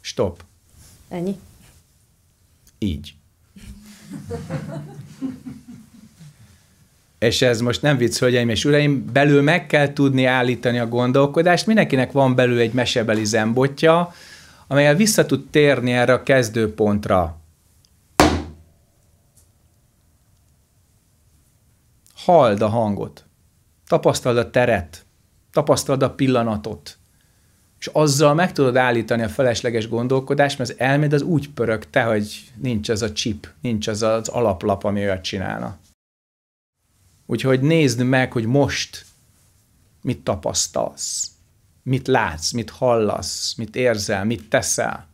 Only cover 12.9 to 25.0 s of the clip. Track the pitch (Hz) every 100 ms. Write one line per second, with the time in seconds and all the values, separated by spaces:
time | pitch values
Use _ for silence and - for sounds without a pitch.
12.9 | 123 113 107 104 110 110 120 139 143 160
13.9 | 165 175 - - - - - - 139 147
14.9 | 151 214 202 151 135 139 156 147 127 123
15.9 | 123 123 123 - 135 113 113 107 107 107
16.9 | 104 - 95 82 - _ _ _ _ _
17.9 | _ _ - - - - - _ _ _
18.9 | _ _ _ _ _ _ _ _ _ _
19.9 | _ _ _ _ _ _ _ _ _ _
20.9 | _ _ _ _ _ _ _ _ _ _
21.9 | _ _ - - 170 123 104 107 117 107
22.9 | 101 - - _ _ _ _ _ _ _
23.9 | 160 160 131 131 120 113 131 123 104 82
24.9 | -